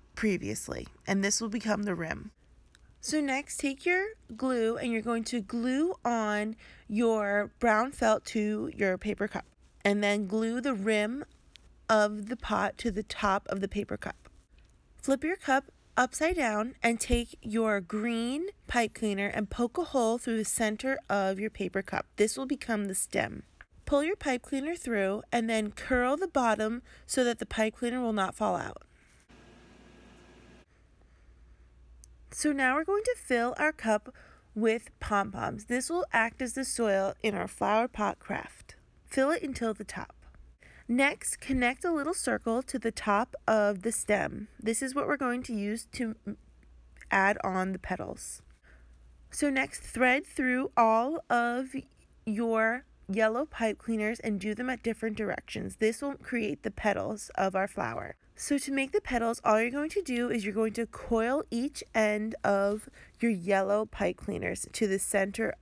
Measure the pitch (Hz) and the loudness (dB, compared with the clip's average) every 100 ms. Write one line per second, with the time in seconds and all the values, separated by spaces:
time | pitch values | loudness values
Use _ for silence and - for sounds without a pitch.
0 | - - 220 180 101 110 - - - - | -18 -2 0 0 -2 -6 -6 -8 -10 -10
1 | - 196 196 - 226 226 214 208 208 170 | -2 0 2 0 -2 -2 0 0 0 -2
2 | 165 - 214 - - - - _ - - | -4 -8 -10 -18 -20 -20 -20 _ -20 -14
3 | - 311 277 269 - - 277 269 349 359 | -4 0 0 -2 -4 -4 -4 -2 0 2
4 | 415 440 - 220 262 247 226 226 247 226 | 0 -8 -16 -4 -2 2 0 0 -2 -2
5 | 220 233 220 240 190 240 247 269 339 - | 0 -2 -2 -4 -4 -2 0 2 0 0
6 | 240 233 214 208 214 226 - - - 208 | 0 0 2 0 -2 -6 -14 -18 -4 2
7 | 233 220 202 202 208 - 233 214 254 - | 4 4 2 0 0 2 4 4 4 2
8 | 226 214 - 220 208 214 226 - 196 185 | 4 4 2 0 0 0 -4 0 0 0
9 | 214 - 208 - - _ - _ 202 202 | -2 -2 -4 -4 -10 _ -20 _ 2 4
10 | 202 208 190 220 226 240 269 214 202 214 | 4 2 0 0 0 -2 -2 -2 0 2
11 | 214 269 294 _ _ - - - - 214 | 0 -4 -10 _ _ -20 -20 -6 4 4
12 | 208 214 208 240 - 202 196 - 233 190 | 4 0 -6 -6 -2 0 0 -2 -4 -4
13 | - - 202 196 - 196 196 208 202 - | -6 -2 2 2 0 -4 -4 -4 -4 -6
14 | - - - - _ _ - _ _ - | -8 -12 -16 -20 _ _ -20 _ _ -6
15 | - 269 311 381 - 269 - - _ - | -2 0 0 -4 2 0 0 -12 _ 0
16 | 254 - 311 359 240 208 233 - 233 233 | 0 2 0 2 0 0 -2 0 0 0
17 | - 240 233 - 220 226 220 202 175 214 | 2 0 0 -8 -4 0 2 0 -2 -4
18 | 233 226 233 285 381 - - 247 220 - | -2 -2 -2 -4 -6 -10 -2 0 0 0
19 | 214 196 202 - 202 - 240 - 330 269 | -2 0 -2 -2 -4 -2 -2 -2 -2 2
20 | 226 240 240 226 208 - 214 214 262 269 | 2 2 0 -2 0 0 0 0 -2 -4
21 | - 202 190 196 214 - 185 196 - - | 0 0 2 0 -4 -4 -4 -2 -2 -4
22 | - - 220 269 262 285 - 214 202 190 | -2 2 2 2 -4 -4 -2 -2 0 -2
23 | - - - - - - - - - 285 | -2 0 -2 -4 -16 -20 -20 -16 0 2
24 | 311 427 294 247 - 269 294 339 254 214 | 2 -2 -2 -2 -2 -4 -4 -6 -2 0
25 | 190 208 - 240 226 220 214 - - 254 | 0 -2 -2 -2 2 0 0 -4 0 2
26 | 247 302 381 277 233 214 214 240 - - | 2 2 0 2 4 2 0 -4 -10 -18
27 | - - 240 226 214 - 220 - 240 254 | -4 2 2 0 -2 0 0 0 -4 -2
28 | 240 214 190 - 208 180 104 - - _ | 0 0 0 0 0 0 -4 -12 -18 _
29 | _ _ _ - - - - - - - | _ _ _ -20 -20 -20 -20 -20 -20 -20
30 | - - - - - - - _ _ _ | -20 -20 -20 -20 -20 -20 -20 _ _ _
31 | - - - - - - - - - - | -20 -20 -20 -20 -20 -20 -20 -20 -20 -20
32 | - - - - 302 277 262 285 330 403 | -20 -20 -12 -2 0 2 2 2 2 0
33 | 440 494 - 240 240 - 302 - 226 214 | 0 -2 0 0 0 0 0 0 0 0
34 | - - - - _ 208 220 226 - - | 0 -20 -20 -20 _ 0 2 0 -4 -12
35 | - 202 202 196 - 214 208 247 254 349 | 0 0 0 -2 -4 -4 -4 -2 -2 -2
36 | - 233 226 - 247 269 254 - 226 196 | 0 2 2 0 -4 -4 -4 0 2 2
37 | 196 - 220 196 185 - 196 214 247 - | 0 -2 -2 -2 -4 -2 2 2 2 0
38 | 202 - - - - - - - _ _ | -2 -2 -6 -6 -8 -16 -20 -20 _ _
39 | - 269 269 339 277 262 226 208 202 - | -6 0 2 2 -2 -4 -4 -4 -8 -12
40 | - - - - - - - - - 240 | -12 -16 -20 -20 -20 -20 -20 -12 0 4
41 | 277 415 - - - 262 240 262 359 311 | 4 2 -4 -4 -2 2 2 0 0 0
42 | 294 - 254 208 233 233 - 247 226 - | 0 -2 0 0 0 -2 -2 -4 -4 -2
43 | 208 202 247 - - 220 208 202 214 - | 2 2 2 -2 2 4 4 2 -2 -2
44 | - 202 147 - 214 - 214 226 262 269 | 2 2 2 -4 -12 -6 -4 -2 -2 -2
45 | - 285 254 247 254 214 202 226 - - | 0 0 0 -2 -4 -4 -2 -4 -6 -6
46 | 226 220 202 - - - - - - - | -6 -6 -10 -12 -14 -20 -20 -20 -20 -20
47 | - 196 196 214 190 185 190 185 - 180 | 0 4 4 2 0 0 -2 -4 -6 -6
48 | 92 - - - - - _ - - - | -6 -10 -12 -14 -18 -20 _ -20 -20 -20
49 | - - - - 294 269 - - - 233 | -20 -20 -14 -2 0 0 -2 -6 -8 2
50 | 254 269 381 - 254 254 285 - 226 220 | 4 4 0 -2 0 0 0 4 6 6
51 | 254 320 - 240 240 240 262 269 - _ | 2 -2 0 2 2 -2 -4 -8 -12 _
52 | - - - 208 233 220 220 247 - - | -20 -12 -4 -2 0 2 2 0 -6 -14
53 | - 196 220 233 311 - 226 - - 220 | -4 2 4 2 -2 -2 -2 -2 -2 -2
54 | 208 233 220 202 208 214 254 247 233 220 | 0 -2 -2 -2 -2 -4 -4 -4 -4 -4
55 | 226 214 208 - - 214 190 - 220 226 | -4 -4 -4 -6 -6 -8 -8 0 0 0
56 | 285 277 - 240 214 285 214 - 214 - | -4 -8 -6 -2 -2 -4 -6 -2 0 0
57 | 98 208 - - 196 185 190 - 113 113 | -2 -6 -6 -2 0 0 -2 -2 -4 -4
58 | - - _ - - 285 - 277 269 415 | -10 -14 _ -8 -2 0 0 -2 0 0
59 | - 247 226 226 - 214 240 277 311 415 | 0 0 0 2 4 4 4 0 -2 -2
60 | 330 240 240 220 202 202 220 220 226 - | -2 0 0 0 -2 0 0 0 -4 -6
61 | - 226 226 285 - 233 277 - - 226 | -2 2 2 0 -2 -2 -2 -6 -4 2
62 | 214 214 220 - 208 196 202 214 - - | 2 2 -2 -2 2 4 2 0 -6 -20
63 | - - 233 190 175 196 196 208 220 - | -20 -2 0 2 2 2 4 2 0 -2
64 | 190 - - 185 - 185 - - 208 196 | -2 -2 -4 -4 -2 -4 -6 -2 0 0
65 | - 202 196 196 226 - | 0 0 0 -2 -4 0